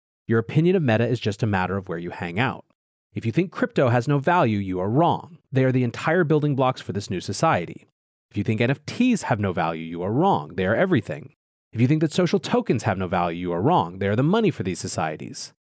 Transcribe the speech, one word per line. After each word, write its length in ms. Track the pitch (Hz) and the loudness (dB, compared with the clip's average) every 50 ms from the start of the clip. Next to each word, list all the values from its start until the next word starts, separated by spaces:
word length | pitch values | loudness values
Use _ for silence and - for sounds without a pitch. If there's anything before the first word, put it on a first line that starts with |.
| _ _ _ _ _ | _ _ _ _ _
Your 140 | - 117 113 | 0 0 0
opinion 360 | 113 - - 147 165 175 185 | 0 0 2 2 4 4 4
of 60 | 196 | 2
Meta 240 | 151 120 110 110 120 | 2 2 2 2 2
is 140 | 117 127 113 | 0 -2 -2
just 220 | - 110 98 - | -2 -4 -4 -2
a 40 | 127 | -2
matter 300 | 107 101 92 92 87 95 | 0 0 0 0 0 -2
of 120 | 98 92 92 | -4 -4 -6
where 100 | 85 85 | -8 -8
you 120 | 87 87 | -8 -8
hang 300 | - - 90 87 85 101 | -8 -8 -8 -6 -2 -2
out. 260 | 131 123 - - - _ _ _ _ _ _ _ _ _ - | -2 -2 -4 -6 -12 _ _ _ _ _ _ _ _ _ -10
If 100 | 104 - | -6 -4
you 80 | 113 | -2
think 200 | 110 165 190 175 | 0 0 -2 -2
crypto 360 | - - 254 - - - 143 120 | -2 -4 -4 -2 0 2 2 4
has 200 | 117 123 120 151 | 2 2 2 2
no 100 | 143 143 | 0 0
value, 400 | 131 180 170 180 151 117 107 101 | 2 2 2 2 4 2 2 0
you 220 | 98 95 92 90 | -2 -2 -4 -2
are 100 | 92 104 | -2 0
wrong. 480 | 117 143 170 160 110 - - - 175 - _ _ | 2 2 2 2 2 -2 -4 -10 -20 -20 _ _
They 120 | 131 131 131 | 0 2 2
are 80 | 131 | 2
the 120 | 127 131 127 | 2 2 0
entire 400 | 120 - - - 160 160 185 175 | -2 -2 -4 -2 0 2 2 2
building 320 | 143 156 151 147 147 139 | 2 2 2 2 2 0
blocks 240 | 131 131 127 127 - | 2 0 0 0 -4
for 120 | - - | -6 -8
this 160 | 87 101 - - | -6 -6 -6 -6
new 120 | 98 87 | -6 -6
society. 640 | - - 98 - - 160 143 92 82 - - - _ _ _ _ _ _ _ _ _ _ | -4 -4 -2 0 2 2 2 0 -2 -4 -10 -14 _ _ _ _ _ _ _ _ _ _
If 60 | - | -6
you 80 | 107 98 | -4 -2
think 160 | - 110 107 | 0 0 0
N 100 | 117 120 | 2 0
F 140 | 139 - _ | 0 -2 _
Ts 360 | - - - 240 254 233 - | -6 -2 0 2 2 2 2
have 180 | - - - 101 | 0 0 -2 0
no 120 | 104 98 | 0 -2
value, 320 | 85 90 82 82 82 80 82 | 0 0 -2 -2 -2 -4 -6
you 180 | 82 85 85 | -8 -8 -6
are 100 | 90 98 | -4 -2
wrong. 440 | 110 135 180 202 170 76 73 76 - | 0 2 2 2 2 0 -2 -4 -4
They 100 | 92 92 | -2 0
are 80 | 92 113 | 0 2
everything. 600 | 117 180 190 180 120 - - 76 73 - - _ _ _ _ _ _ _ _ | 2 2 2 2 0 0 -2 -6 -10 -12 -16 _ _ _ _ _ _ _ _
If 80 | - 110 | -2 2
you 60 | 120 | 2
think 140 | 123 156 156 | 4 4 2
that 120 | 165 147 | 2 0
social 280 | - - 180 160 - 196 | 2 2 2 2 2 0
tokens 420 | - - - 247 226 - 151 110 | 0 0 0 0 2 0 0 0
have 160 | - 117 95 95 | 0 0 -2 -2
no 80 | 95 | -2
value, 320 | 85 95 90 87 87 85 87 | 0 0 0 0 0 -2 -4
you 140 | 90 87 | -4 -4
are 100 | 87 85 | -2 0
wrong. 360 | 98 147 160 156 90 85 90 95 | 2 4 4 2 2 0 -4 -2
They 100 | 98 98 | -2 0
are 80 | 104 | 2
the 60 | 113 | 2
money 280 | 135 156 202 226 220 185 | 2 2 2 2 2 0
for 140 | - - 92 | 0 -2 -4
these 160 | 92 87 - | -4 -4 -4
societies. 760 | - 90 - - 160 156 - - 64 - - - - - - _ | -4 -4 -4 -2 -4 -4 -4 -8 -10 -12 -10 -10 -12 -12 -14 _